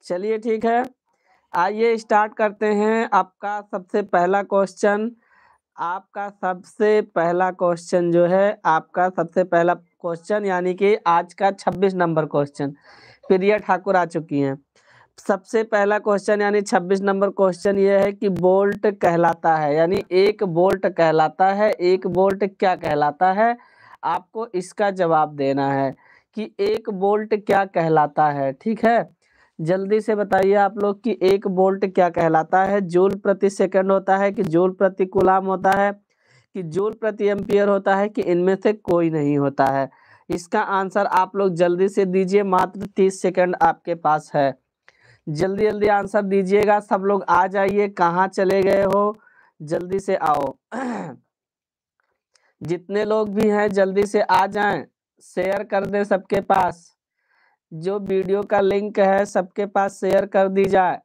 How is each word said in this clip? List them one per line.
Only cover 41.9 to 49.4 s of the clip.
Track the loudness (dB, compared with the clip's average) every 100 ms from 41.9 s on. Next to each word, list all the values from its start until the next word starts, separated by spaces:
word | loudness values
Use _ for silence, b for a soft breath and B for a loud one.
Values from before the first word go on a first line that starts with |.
| 0 0
दीजिए, | 0 2 0
मात्र | 2 0 0 -6 -10
तीस | 0 0 0
सेकंड | -4 0 -2 2
आपके | 0 0 -6 -4
पास | 0 -2 -2
है, | -2 -2 -2 _ _ _ b b b -10
जल्दी | -4 -2 0
जल्दी | -2 0 2
आंसर | 2 0 -2
दीजिएगा। | 0 0 2 2 4 2
सब | 0 -2
लोग | 0 -2 2
आ | 2 2
जाइए, | 0 0 0 -2
कहाँ | 0 0 2 -2
चले | 0 0 2
गए | 2 2
हो, | 2 0 0 -4 b b